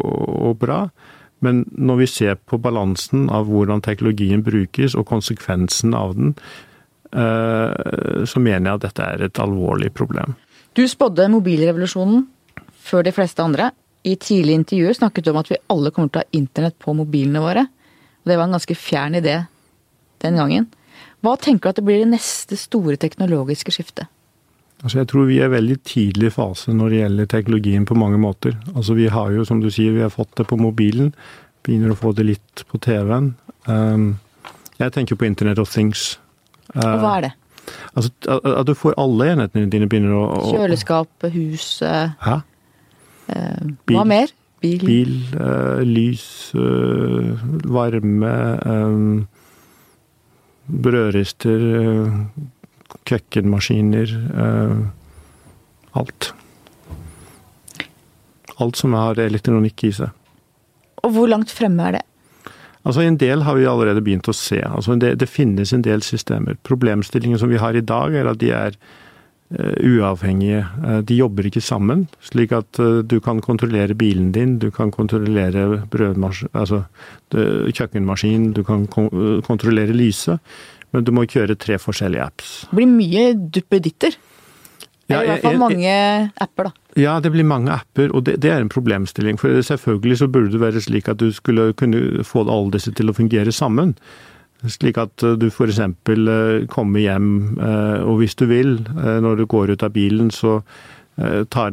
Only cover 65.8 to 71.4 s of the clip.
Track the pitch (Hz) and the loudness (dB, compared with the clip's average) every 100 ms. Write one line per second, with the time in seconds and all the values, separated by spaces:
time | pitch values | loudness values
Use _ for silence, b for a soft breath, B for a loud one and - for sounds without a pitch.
65.8 | 113 107 - 117 - 107 101 - - 127 | 2 0 -2 -6 -4 -4 -4 -6 -2 0
66.8 | 120 104 101 123 120 113 120 117 113 117 | 2 0 0 -2 0 0 2 2 2 0
67.8 | 113 117 147 151 123 113 117 113 104 104 | 0 0 0 0 0 0 0 0 -2 -6
68.8 | b b b b b b - 170 - - | b b b b b b -12 -6 -4 0
69.8 | - 117 98 92 95 95 101 104 90 110 | 4 4 2 0 0 0 0 0 -4 -6
70.8 | 139 107 107 120 127 98 | -2 -2 0 2 2 0